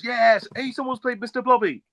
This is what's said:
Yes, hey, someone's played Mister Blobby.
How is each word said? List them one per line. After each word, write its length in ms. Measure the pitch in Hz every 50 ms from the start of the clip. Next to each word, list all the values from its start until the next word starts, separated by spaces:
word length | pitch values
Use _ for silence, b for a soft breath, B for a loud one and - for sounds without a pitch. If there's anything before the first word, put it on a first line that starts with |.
| -
Yes, 420 | 233 247 240 226 226 220 202 - 220 -
hey, 180 | - 262 262
someone's 280 | 233 - 277 254 254 226
played 200 | _ 254 247 196
Mister 220 | 202 233 _ 254
Blobby. 400 | 240 254 254 240 214 185 135 113 _ _